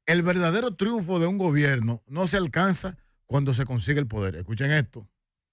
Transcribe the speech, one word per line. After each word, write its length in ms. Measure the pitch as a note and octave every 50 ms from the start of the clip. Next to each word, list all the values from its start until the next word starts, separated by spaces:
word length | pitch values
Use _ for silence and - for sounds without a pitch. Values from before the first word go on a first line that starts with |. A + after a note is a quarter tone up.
| _
"El 160 | - E3 F3
verdadero 520 | E3+ F3+ F3+ F3+ F3 E3 E3+ A3 B3+ B3 F3+
triunfo 440 | - G3 A3+ A#3+ A3+ F3 E3 F#3+ E3+
de 80 | E3
un 120 | F3 G3 G3+
gobierno 640 | F#3+ E3+ C#3+ D3 D3 C#3+ C3+ B2 A2+ A#2 A#2 A2+ -
no 200 | - C3+ E3+ F#3+
se 100 | F3+ G3+
alcanza 600 | G3 F3+ C#3+ - E3 F#3 G3 F3+ - - F#3 - - _ _ _ _ _
cuando 300 | - C#3+ C#3+ C#3 C#3 B2+
se 100 | A#2 C3+
consigue 340 | - B2+ A#2 - - D3 D3
el 80 | C#3+
poder". 300 | A2 A2 G#2+ G2 F#2+ E2
Escuchen 340 | F2 F2 G2 A2+ G#2+ C#3 C#3+
esto. 380 | D3+ D3+ A#2+ - - A#2+ G2+ - _ _ _ _ _ _ _ _